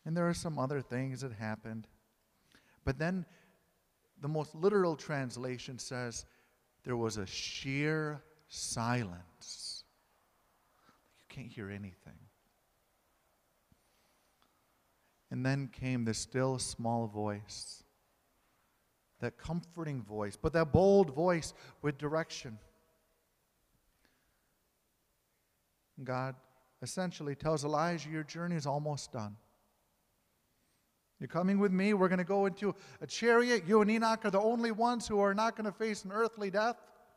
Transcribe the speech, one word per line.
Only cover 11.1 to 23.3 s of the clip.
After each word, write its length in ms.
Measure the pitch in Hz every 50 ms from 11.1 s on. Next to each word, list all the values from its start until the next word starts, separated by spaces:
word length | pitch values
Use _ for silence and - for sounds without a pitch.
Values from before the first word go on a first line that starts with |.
| _
You 80 | _ _ -
can't 200 | - 139 120 117
hear 200 | 110 117 101 98
anything. 580 | 101 101 101 95 87 - - 71 - - - - _ _ _ _ _ _ _ _ _ _ _ _ _ _ _ _ _ _ _ _ _ _ _ _ _ _ _ _ _ _ _ _ _ _ _ _ _ _ _ _ _ _ _ _ _ _ _ _ _ _ _ _ _ _ _ _ _ _ _ _
And 160 | 127 127 127
then 220 | 131 135 139 139 123
came 360 | - - 131 131 127 120 117
the 80 | 110
still 460 | 107 - - - - 127 131 131 131 123
small 480 | - - - - 117 117 117 117 117
voice, 760 | 107 104 104 107 104 104 101 104 - - - - - - - - _ _ _ _ _ _ _ _ _ _ _ _ _ _ _ _ _ _ _ _ _ _ _ _ _ _ -
that 180 | 123 117 - -
comforting 640 | - 156 165 175 160 - - 165 160 151 143 127
voice, 340 | 104 101 107 107 104 101 -
but 160 | - - 160
that 180 | 147 165 165 147
bold 440 | 160 165 190 196 196 202 190 147 127
voice 400 | 147 170 185 175 165 139 - - - - - - _
with 160 | - 147 143
direction. 640 | 131 147 143 156 160 165 - - - - 123 110 104 - - _ _ _ _ _ _ _ _ _ _ _ _